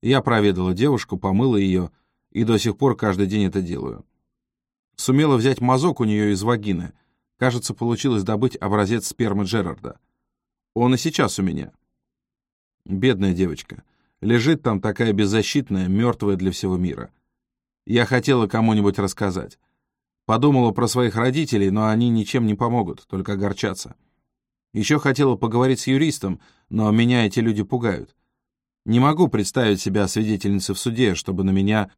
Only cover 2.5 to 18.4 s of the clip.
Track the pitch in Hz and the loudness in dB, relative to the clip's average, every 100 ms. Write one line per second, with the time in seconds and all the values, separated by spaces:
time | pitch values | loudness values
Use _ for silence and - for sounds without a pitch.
2.5 | 110 117 98 139 117 110 92 98 104 98 | 2 0 0 0 0 -2 0 -2 0 -2
3.5 | 98 90 78 62 53 - _ _ _ _ | -2 -6 -6 -8 -12 -18 _ _ _ _
4.5 | _ _ _ _ - - 135 151 131 120 | _ _ _ _ -10 0 2 4 4 2
5.5 | 131 123 131 170 147 113 104 104 98 107 | 0 2 2 2 0 0 2 0 0 0
6.5 | 120 104 87 87 - _ _ _ _ 127 | -2 -2 -4 -4 -14 _ _ _ _ -2
7.5 | 120 - 98 117 117 139 110 95 107 101 | -2 -6 -6 -4 -2 0 0 -2 -2 -2
8.5 | - 101 107 98 113 - - 113 101 98 | -2 -2 0 0 -2 -4 -4 -2 -2 -2
9.5 | 110 87 69 - - _ _ _ _ _ | -2 -4 -8 -14 -16 _ _ _ _ _
10.5 | _ _ - 120 127 165 160 123 - 95 | _ _ 0 2 2 0 0 -2 0 -4
11.5 | 73 - _ _ _ _ _ _ _ _ | -4 -10 _ _ _ _ _ _ _ _
12.5 | _ _ _ - 95 127 104 98 87 92 | _ _ _ -8 0 0 2 0 0 -2
13.5 | 71 - - _ _ _ _ 101 120 123 | -2 -14 -20 _ _ _ _ 0 2 2
14.5 | 156 123 101 107 98 117 101 101 110 104 | 0 0 -2 -4 -2 0 2 2 2 0
15.5 | 147 120 98 92 98 120 113 104 95 92 | -2 -2 -2 0 0 0 0 -2 0 -2
16.5 | 90 98 92 90 - - _ _ _ _ | -2 -4 -2 -2 -6 -12 _ _ _ _
17.5 | _ _ _ - 120 120 127 120 127 | _ _ _ -2 0 2 0 2 2